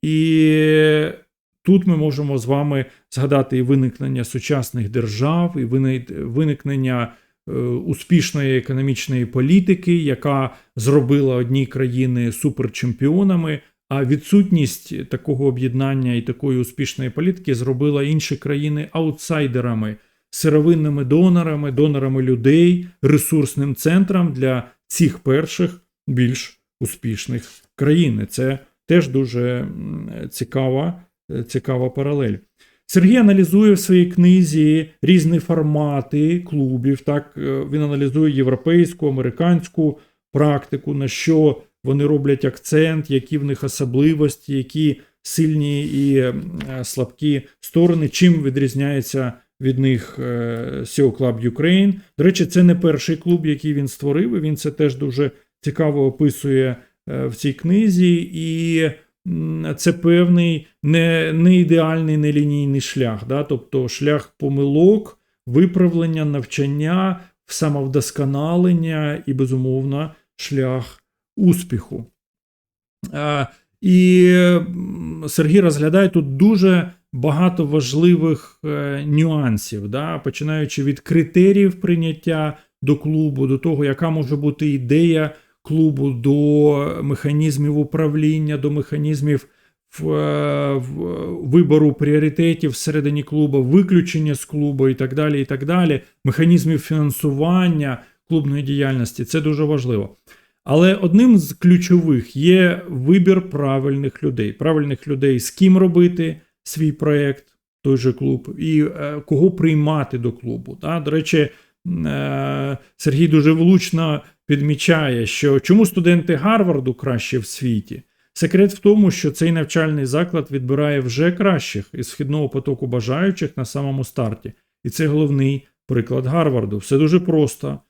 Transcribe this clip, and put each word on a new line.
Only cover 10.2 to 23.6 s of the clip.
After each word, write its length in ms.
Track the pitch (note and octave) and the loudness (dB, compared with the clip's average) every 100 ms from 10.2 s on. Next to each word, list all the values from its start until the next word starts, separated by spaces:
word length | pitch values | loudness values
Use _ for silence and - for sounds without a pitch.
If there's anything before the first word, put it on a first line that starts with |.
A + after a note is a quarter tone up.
| D3 C#3 C3 - _ - | -2 -2 -4 -8 _ -4
зробила 600 | A#2 D3 B2 C#3+ C3+ B2 | 2 2 4 2 2 0
одні 300 | A#2+ C3+ C3 | 0 -2 -2
країни 680 | C3+ C3 B2 C3 B2 A#2 | -4 -4 -2 -2 0 -4
суперчемпіонами, 1300 | - D3 - A#2 - B2 A2+ C3+ F3 G3 F3+ D#3+ D3 _ _ _ | -2 -4 -4 -8 -4 -6 -2 0 2 2 0 -2 -8 _ _ _
а 160 | C3+ C3 | -4 -2
відсутність 1040 | C#3 - G3+ G3 E3+ C3+ - - G2 - | -2 2 2 4 2 0 -4 -12 -12 -8
такого 360 | C3 - C3 C#3 | -8 -4 -2 -2
об'єднання 680 | B2 B2+ B2+ C3+ C3+ B2+ | -2 -4 -2 -2 -2 -2
і 80 | A#2+ | -4
такої 380 | A#2+ B2 C#3+ B2+ | -4 -6 -4 -2
успішної 500 | B2 - C3+ - B2+ | -4 -6 -8 -6 -8
політики 460 | B2+ F3 F3+ - B2 | -4 -4 -4 -4 -4
зробила 480 | B2 B2+ D3 C#3+ | -2 -2 -2 0
інші 320 | C#3+ D#3 - C#3 | 0 -2 -2 -6
країни 540 | C#3+ C#3+ D3 D3 D3+ | -4 -4 -4 -6 -6
аутсайдерами, 1040 | D#3+ D#3+ D3+ - D#3+ C#3+ B2 A#2+ A2+ G#2+ G#2+ _ _ _ | -4 -4 -6 -6 -2 -2 -2 -2 -4 -6 -8 _ _ _
сировинними 720 | - D#3 D3+ D#3 E3 D3+ C#3+ | -4 0 2 4 2 0 -2
донорами, 680 | C3 D3 F#3 F3 D#3+ D3 D3 | 0 4 4 4 0 -4 -4
донорами 500 | B2+ D3+ C#3+ C3+ C3+ | 0 0 2 -2 -2
людей, 640 | C3 B2 B2 D#3 F3 F3+ F3+ _ | 0 2 4 6 4 2 -2 _
ресурсним 760 | C#3 D3 - D#3 C3+ - | 2 2 2 -2 -2 -2